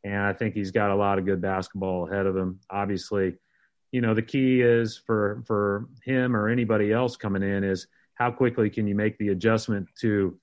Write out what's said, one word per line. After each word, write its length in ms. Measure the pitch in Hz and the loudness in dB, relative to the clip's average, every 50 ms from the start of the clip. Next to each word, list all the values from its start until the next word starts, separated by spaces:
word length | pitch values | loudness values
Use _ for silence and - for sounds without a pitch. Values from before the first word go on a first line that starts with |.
| - | -6
And 120 | 101 101 101 | -4 -4 -2
I 120 | 101 101 95 | 0 -2 -2
think 220 | - 117 107 90 | -2 -2 -4 -2
he's 160 | 107 101 95 | -4 -6 -2
got 180 | 95 113 104 101 | 0 0 2 2
a 60 | 98 | 2
lot 240 | 101 101 101 98 98 | 2 2 2 2 2
of 60 | 92 | 2
good 160 | 98 98 90 | 0 -2 0
basketball 680 | 87 95 95 95 92 - _ 98 95 95 92 90 87 82 | 0 -2 -2 -2 -4 -6 _ -6 -4 -2 -2 -2 -4 -4
ahead 160 | 95 101 95 | -2 -2 0
of 100 | 95 95 | 0 0
him. 260 | 95 92 92 90 95 _ _ | 0 -2 -4 -6 -10 _ _
Obviously, 680 | 95 101 101 101 101 90 - - 107 101 95 92 90 - _ _ _ _ _ _ _ _ _ _ | -6 -4 -2 -2 -4 -6 -4 -4 -2 0 0 0 -2 -6 _ _ _ _ _ _ _ _ _ _
you 100 | - 127 | -4 -2
know, 140 | 120 113 110 | 0 2 0
the 80 | 110 113 | 0 -2
key 380 | - - 139 131 131 127 127 | -2 -2 0 2 4 4 4
is 360 | 123 120 117 117 117 110 110 - _ | 6 6 4 4 2 0 -6 -10 _
for, 380 | - 113 107 104 101 107 123 120 | -2 0 0 0 0 -2 -6 -6
for 420 | - 113 104 104 101 101 104 117 - - 120 _ | -2 -2 0 0 0 -2 -2 -6 -10 -16 -14 _
him 320 | 127 131 127 127 127 123 | -2 -2 0 0 0 0
or 140 | 107 104 107 | 0 0 0
anybody 420 | 117 123 120 107 113 107 104 104 | 0 0 0 2 2 2 2 2
else 240 | 110 120 127 120 123 | 2 2 0 -2 -4
coming 280 | - - 107 98 95 98 | -4 -6 -4 -2 0 0
in 200 | 98 98 98 98 | 0 0 0 0
is 240 | 98 95 92 - _ _ _ _ _ _ | 0 -2 -4 -6 _ _ _ _ _ _
how 160 | - 123 123 | -2 -2 -2
quickly 380 | 113 - 131 123 117 - 110 107 | 0 2 0 0 2 2 0 0
can 180 | - - 107 | 0 -2 -2
you 80 | 104 101 | 0 0
make 220 | 104 104 110 107 _ | 0 0 -2 -2 _
the 100 | 107 104 | -2 -2
adjustment 580 | 98 92 85 113 113 110 - - 107 101 92 - _ - | -2 2 2 2 2 2 0 -2 -2 -4 -4 -8 _ -4
to 380 | - 113 104 101 98 92 - - | 0 0 2 2 0 0 -2 -8